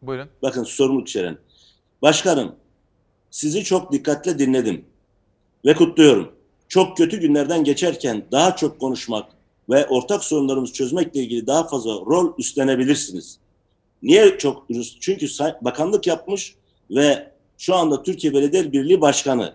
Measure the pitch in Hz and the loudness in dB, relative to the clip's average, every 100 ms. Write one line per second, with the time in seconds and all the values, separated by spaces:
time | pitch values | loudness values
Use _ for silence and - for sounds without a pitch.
0 | 127 131 143 _ 135 131 113 - 135 135 | -12 -12 -14 _ -6 -4 -4 0 0 0
1 | - 104 87 76 _ _ _ _ _ _ | -4 -6 -6 -8 _ _ _ _ _ _
2 | 147 156 185 147 107 - _ _ _ _ | 2 2 2 0 -2 -10 _ _ _ _
3 | _ _ _ - 151 185 190 185 185 139 | _ _ _ -8 -6 -4 -2 -2 -2 -4
4 | 151 147 185 151 135 131 113 85 - _ | -2 -2 -2 -2 0 0 0 -4 -8 _
5 | _ _ _ _ _ _ 143 156 165 - | _ _ _ _ _ _ 2 4 4 6
6 | 147 107 82 - _ _ - 190 185 - | 8 6 2 -12 _ _ -2 0 2 2
7 | 165 214 160 147 143 170 143 139 180 - | -2 0 0 0 0 0 0 0 -2 -2
8 | 135 107 - 131 180 180 151 - 131 120 | -4 -6 -2 0 2 2 -4 -4 -6 -6
9 | - 107 - _ _ _ - 135 147 127 | -6 -8 -8 _ _ _ 0 2 2 0
10 | - 202 - 156 135 135 123 - 127 175 | 0 -4 -2 -2 -2 -2 -4 -6 -4 -2
11 | 165 139 120 117 110 147 165 139 113 104 | -4 -4 -6 -4 -2 0 0 -4 -6 -6
12 | 95 170 175 - 120 - 135 127 127 143 | -2 0 0 -4 -8 -2 0 0 0 -2
13 | - 90 - - _ _ _ _ _ _ | -4 -12 -16 -20 _ _ _ _ _ _
14 | 117 190 208 185 143 - - 120 117 - | 4 6 6 4 -2 -4 -6 -8 -8 -8
15 | - 190 143 - 151 - 123 135 165 208 | -6 -4 -4 -4 -4 -4 -6 -4 0 0
16 | 175 160 - 196 - - _ _ - 120 | 0 -4 -4 -8 -8 -16 _ _ -6 2
17 | 147 131 - _ _ - - 185 160 139 | 2 2 -4 _ _ -10 0 2 2 0
18 | - 175 156 139 143 180 151 139 139 185 | -4 -4 0 2 2 2 0 0 2 4
19 | 151 143 139 123 95 | 4 2 0 -2 -2